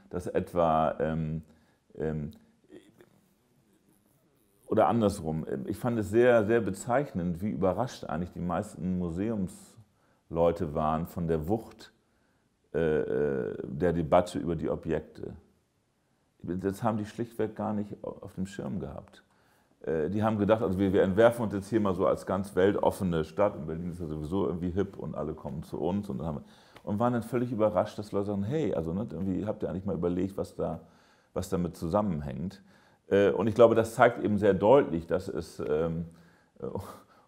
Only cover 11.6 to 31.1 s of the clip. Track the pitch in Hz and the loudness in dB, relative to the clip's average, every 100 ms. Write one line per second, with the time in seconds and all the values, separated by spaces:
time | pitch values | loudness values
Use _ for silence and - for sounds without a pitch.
11.6 | - - - _ _ _ _ _ _ _ | -4 -18 -20 _ _ _ _ _ _ _
12.6 | _ 76 80 76 - 57 73 67 55 - | _ 0 2 2 2 0 0 0 -4 -6
13.6 | 64 65 87 82 78 87 90 - 82 82 | -8 -2 0 0 4 4 4 -2 -4 -2
14.6 | 78 82 - 78 - - - 80 - _ | -2 -4 -2 -4 -4 -12 -14 -14 -20 _
15.6 | _ _ _ _ _ _ _ _ - 90 | _ _ _ _ _ _ _ _ -8 -4
16.6 | 98 98 117 110 104 - 120 - 110 - | -4 -2 -2 -2 -4 -8 -10 -4 -6 -4
17.6 | 104 104 104 - - - - - 95 - | -6 -4 -6 -10 -12 -12 -12 -8 -8 -8
18.6 | - 104 69 - - - _ _ _ _ | -8 -8 -8 -12 -16 -20 _ _ _ _
19.6 | _ _ - 80 78 104 110 110 101 110 | _ _ -4 -2 -2 0 0 2 4 4
20.6 | 92 92 98 95 95 92 117 117 110 101 | 4 2 2 4 4 6 6 6 -2 -4
21.6 | 95 117 104 87 80 64 - 95 98 92 | -2 0 0 2 2 0 -2 -4 -2 2
22.6 | 98 101 - - 95 82 78 - 101 67 | 4 4 0 0 0 0 -2 0 0 0
23.6 | 78 82 87 85 82 78 76 95 76 85 | -8 -8 -8 -8 -8 -6 -4 -2 -2 -2
24.6 | 90 87 95 - 80 - 76 80 - 67 | -4 -2 -4 -6 -10 -6 -8 -8 -10 -10
25.6 | - - 78 98 98 65 80 73 - - | -10 -4 -2 -2 -4 -6 -6 -8 -12 -20
26.6 | - - - 104 120 120 113 123 123 117 | -20 -14 -8 -2 0 0 -2 -4 -2 0
27.6 | 107 92 107 - 104 98 101 101 101 156 | 2 2 0 -4 -6 -4 -2 -2 -2 -2
28.6 | 123 - 80 101 120 80 95 90 101 107 | -2 -2 -2 -4 -6 -6 -4 -2 -4 -4
29.6 | 85 85 95 82 87 90 95 - 90 - | -6 -6 -4 -2 -2 0 -2 -4 -8 -4
30.6 | 82 82 - _ _ | -4 -6 -12 _ _